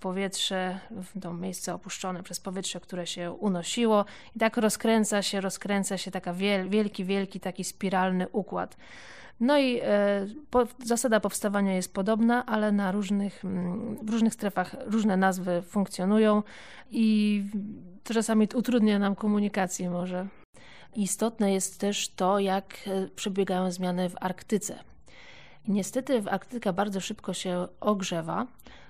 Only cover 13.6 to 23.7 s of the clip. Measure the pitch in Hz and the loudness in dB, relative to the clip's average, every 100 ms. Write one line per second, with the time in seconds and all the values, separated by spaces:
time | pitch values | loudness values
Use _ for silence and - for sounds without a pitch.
13.6 | 180 180 - 214 214 226 220 - 208 - | -4 -4 -6 -6 -2 2 2 0 -4 -2
14.6 | 180 - - 220 214 190 190 185 180 175 | -4 -6 -2 0 4 4 4 2 0 -2
15.6 | 185 208 190 - 185 214 214 208 208 - | 0 -2 -2 0 2 4 6 4 2 -8
16.6 | - - - - 220 214 208 208 202 208 | -20 -20 -6 2 4 4 4 2 -2 -6
17.6 | 208 - - 180 - 226 220 220 214 247 | -8 -10 -16 -14 -4 0 2 4 4 2
18.6 | 233 240 214 202 202 196 214 208 208 202 | 2 4 4 4 2 0 0 0 0 0
19.6 | 185 - 180 175 185 180 190 - - - | -2 -2 -4 -4 -4 -4 -6 -10 -20 -20
20.6 | - - - - 196 - 220 226 202 190 | -20 -20 -10 -4 -2 0 -2 2 2 2
21.6 | 185 - 202 202 - - 185 202 196 190 | 0 -2 -2 -2 -4 0 2 4 2 0
22.6 | 190 - 208 190 190 - 214 190 190 185 | -4 -10 -4 -4 -4 -6 -4 0 0 2
23.6 | 185 | 0